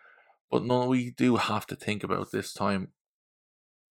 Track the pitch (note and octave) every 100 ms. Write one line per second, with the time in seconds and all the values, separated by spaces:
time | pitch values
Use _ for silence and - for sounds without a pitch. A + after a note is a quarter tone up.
0 | - - _ _ _ B2 A#2 B2+ B2 B2+
1 | B2 B2 B2+ A2 - G#2+ - G2 - G#2
2 | G2 F#2+ G2 G#2 - - G2+ G2 F#2+ _
3 | _ _ _ _ _ _ _ _ _